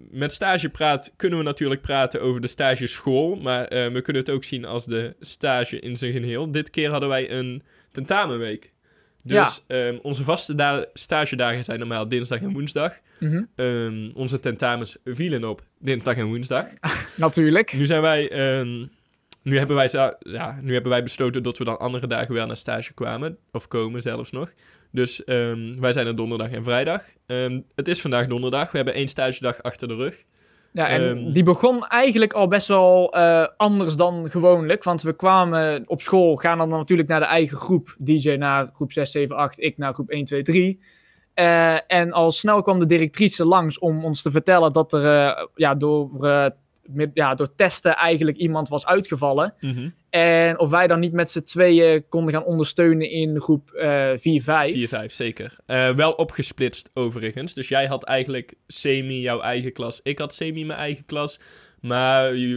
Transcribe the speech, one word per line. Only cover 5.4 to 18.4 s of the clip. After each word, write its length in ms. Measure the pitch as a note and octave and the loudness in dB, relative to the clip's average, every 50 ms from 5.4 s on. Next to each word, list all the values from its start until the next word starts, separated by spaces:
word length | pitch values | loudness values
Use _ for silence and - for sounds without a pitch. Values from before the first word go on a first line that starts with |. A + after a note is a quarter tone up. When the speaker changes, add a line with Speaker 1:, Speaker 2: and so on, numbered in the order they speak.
| - C#3+ B2+ B2+ A#2+ - - - | -2 -2 0 0 -2 -4 -6 -10
Speaker 1:
in 160 | - B2 B2+ | -10 -10 -10
zijn 160 | A#2 C3 A#2+ | -8 -6 -6
geheel. 380 | B2 B2+ A#2 A#2+ A#2 B2 D#3+ D#3+ | -6 -6 -6 -6 -6 -6 -6 -6
Dit 200 | C#3+ D#3 D3+ - | -6 -6 -6 -6
keer 200 | - D#3+ D3+ D3 | -4 -4 -2 -2
hadden 180 | D3+ C#3+ C#3+ C#3 | -2 -2 -2 -2
wij 220 | C3+ C3 C3 - | -2 -2 -4 -4
een 320 | B2 C3 B2+ B2+ B2 C3+ - _ _ _ _ _ | -6 -8 -8 -8 -10 -14 -16 _ _ _ _ _
tentamenweek. 800 | _ C#3 C3+ - G3 G3+ G3+ D#3+ A#2+ A#2 A#2 A2 G#2+ A2 - _ _ _ _ _ _ _ _ _ _ _ | _ -10 -6 -4 -2 -2 -2 -2 -4 -6 -6 -8 -8 -10 -14 _ _ _ _ _ _ _ _ _ _ _
Dus, 400 | - B2 G3 G#3 F3+ A#2+ - - - - | -6 0 2 4 4 2 0 -4 -8 -6
Speaker 2:
Ja. 60 | C3 B2+ B2 | -4 -2 -2
Speaker 1:
ehm, 120 | B2 B2 B2 | -4 -4 -6
onze 220 | - C#3+ C#3 B2+ C#3 | -8 -6 -6 -4 -2
vaste 300 | D3 E3+ F3+ - - D3 | -2 -2 -2 -4 -4 -2
da-, 300 | D3 C#3+ C#3+ C#3+ C#3 - - | 0 0 0 0 -2 -4 -8
stagedagen 720 | _ - - - E3 D#3 D3+ C#3 - B2 B2 A#2+ A#2 B2 A#2+ | _ -16 -8 -4 -2 -2 -2 -2 -2 -2 -2 -2 -2 -4 -6
zijn 140 | - A#2 A2+ | -8 -8 -8
normaal 300 | A#2 A#2 A#2 A2 A2 A2+ | -6 -6 -6 -6 -4 -4
dinsdag 320 | B2 A#2+ A#2+ A#2+ B2+ A2 | -4 -4 -4 -4 -6 -6
en 120 | - G3 | -6 -6
woensdag. 400 | G3 C#3 C#3+ D3 - D3 D3+ F3 - - _ _ _ _ | -6 -6 -6 -6 -4 -4 -4 -4 -6 -10 _ _ _ _
Speaker 2:
Mhm. 220 | E3 D3+ D#3 F3 A3+ - _ | -4 -2 -2 -2 -4 -6 _
Speaker 1:
Ehm, 540 | - B2+ B2 A#2+ A#2 A#2 A2+ A2 A2 A2 A2 - | -4 -4 -2 -2 -2 -4 -6 -6 -8 -10 -12 -8
onze 260 | - C3 B2+ C3+ C3 | -8 -6 -4 -4 -4
tentamens 560 | - C3 A2+ - C3+ A#2+ A#2+ A#2 A#2 - - - _ | -4 -6 -4 -2 -2 -2 -2 -4 -6 -10 -14 -14 _
vielen 400 | B2+ B2+ B2 E3+ F3+ D3 A#2+ A2+ | -10 -6 -4 -4 -4 -4 -4 -4
op 180 | A2 G#2 - - _ _ _ | -6 -8 -10 -14 _ _ _
dinsdag 380 | - C3 C3+ A#2 - C3 A2+ | -4 -4 -4 -2 -2 -2 -2
en 100 | B2 A2 | 0 -2
woensdag. 400 | G#2+ A2+ A#2+ B2+ C3 - C#3 G3 - - - | -4 -4 -6 -6 -4 -4 -4 -4 -6 -10 -8
Speaker 2:
<laughs> 360 | - D#3 - - - - - | -6 -6 -6 -6 -8 -10 -4
Natuurlijk. 560 | - E3 D#3 - E3+ D#3 D3+ D#3+ G3+ A3+ - | 0 0 2 2 4 4 4 4 4 2 0
Speaker 1:
Nu 140 | - C3+ C#3+ | -2 -2 0
zijn 140 | C#3+ E3 D#3 | 0 2 2
wij, 280 | D#3 D#3+ D#3 D3+ C#3+ C#3 | 2 2 2 2 0 -2
ehm, 560 | - C#3 | -2 -2